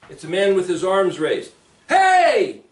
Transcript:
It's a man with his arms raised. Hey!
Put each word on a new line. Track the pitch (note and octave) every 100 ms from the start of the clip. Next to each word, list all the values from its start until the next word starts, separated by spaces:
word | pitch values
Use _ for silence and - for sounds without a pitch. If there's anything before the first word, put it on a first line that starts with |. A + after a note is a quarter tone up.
| -
It's | -
a | -
man | F3+ G3+ F#3+
with | F3+
his | E3
arms | F3+ F#3+ F#3 D3
raised. | D#3 G#2+ - _ _ _ _
Hey! | F4+ F#4+ F#4 E4 B3 F#3+ - _